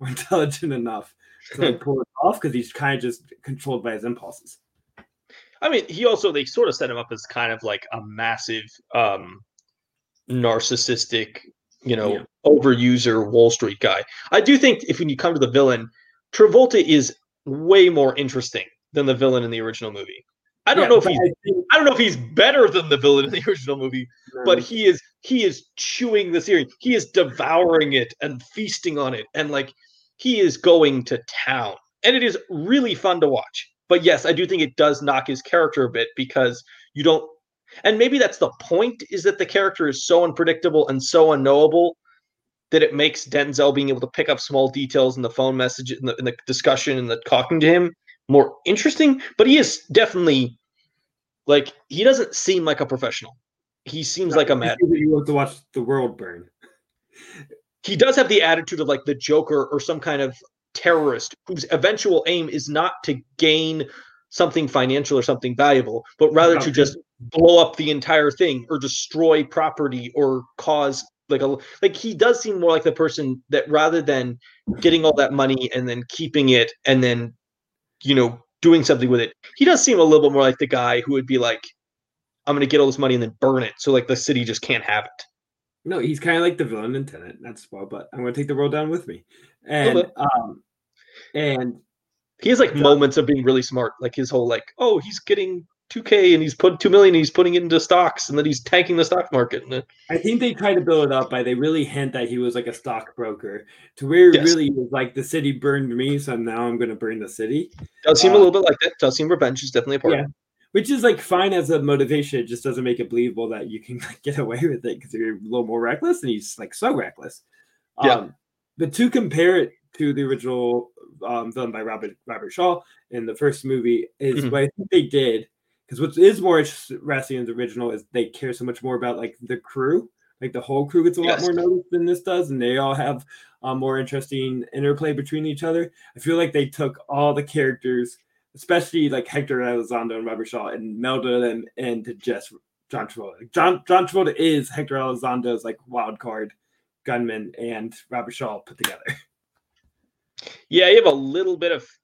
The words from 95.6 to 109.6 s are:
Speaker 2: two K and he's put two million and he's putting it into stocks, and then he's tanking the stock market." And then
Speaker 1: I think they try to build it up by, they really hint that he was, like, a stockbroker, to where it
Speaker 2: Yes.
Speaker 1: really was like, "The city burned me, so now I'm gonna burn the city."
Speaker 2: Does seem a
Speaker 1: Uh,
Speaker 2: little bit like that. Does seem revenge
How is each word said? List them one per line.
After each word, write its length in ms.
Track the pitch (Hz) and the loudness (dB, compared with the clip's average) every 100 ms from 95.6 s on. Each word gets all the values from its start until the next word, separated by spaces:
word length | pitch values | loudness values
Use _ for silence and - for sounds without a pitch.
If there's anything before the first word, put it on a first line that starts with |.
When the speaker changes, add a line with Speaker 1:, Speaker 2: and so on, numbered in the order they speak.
| 165 _ _ | -12 _ _
Speaker 2:
two 140 | 226 | -14
K 300 | 220 208 185 | 0 4 6
and 100 | 160 | 4
he's 100 | 156 - | 2 2
put 240 | 185 160 | 2 2
two 80 | 202 | 4
million 260 | 196 196 170 | 6 8 6
and 40 | |
he's 100 | 156 | 2
putting 220 | - 180 175 | 2 2 0
it 80 | |
into 160 | 170 160 | 0 0
stocks, 480 | - 180 175 - - | 4 2 2 -2 -4
and 100 | 143 | -2
then 80 | 151 | -2
he's 160 | 131 | -4
tanking 360 | - 180 175 170 | 0 0 2 0
the 80 | 165 | 0
stock 260 | 180 - | -2 -2
market." 320 | 131 117 - | 0 0 -4
And 80 | 127 | -8
then 120 | 131 - _ - | -10 -12 _ -8
Speaker 1:
I 80 | 165 | -4
think 220 | 196 233 | -2 0
they 120 | 247 | -2
try 200 | - 202 | -2 0
to 80 | 180 | 0
build 240 | 165 160 143 | 2 2 2
it 60 | |
up 160 | 135 131 | 0 -2
by, 140 | 127 | -4
they 100 | 120 123 | -2 -2
really 300 | 151 160 139 | -2 -2 -2
hint 260 | 143 135 | -4 -6
that 140 | 127 117 | -6 -6
he 100 | 123 | -4
was, 160 | 123 120 | -4 -4
like, 120 | 117 | -6
a 60 | |
stockbroker, 920 | 117 - 113 113 - 113 104 104 104 - _ _ - | -10 -10 -10 -10 -10 -10 -10 -12 -14 -18 _ _ -12
to 100 | 139 | 2
where 200 | 170 180 | 8 10
it 40 | 151 | 8
Speaker 2:
Yes. 80 | |
Speaker 1:
really 260 | 156 165 143 | 6 2 0
was 200 | 139 123 | -2 -4
like, 220 | 131 123 135 | -4 -4 -6
"The 80 | |
city 300 | 127 165 143 | -6 -4 -4
burned 420 | 127 139 139 135 120 | -2 -2 -2 -2 -4
me, 240 | 135 143 | -4 -4
so 160 | 139 117 | -4 -6
now 320 | 117 113 120 | -6 -4 -4
I'm 100 | 117 | -4
gonna 180 | 117 107 | -4 -6
burn 240 | 110 110 | -8 -8
the 100 | 101 | -10
city." 420 | - 110 143 175 - - _ | -8 -6 -6 -6 -12 -20 _
Speaker 2:
Does 160 | 151 156 | 2 6
seem 120 | 190 | 8
a 40 | 202 | 8
Speaker 1:
Uh, 40 | |
Speaker 2:
little 120 | 185 | 8
bit 120 | 196 | 6
like 160 | 185 143 | 2 0
that. 120 | 165 - | -2 0
Does 160 | 135 131 | 0 0
seem 140 | 156 | 0
revenge 340 | 170 135 127 | 0 0 -2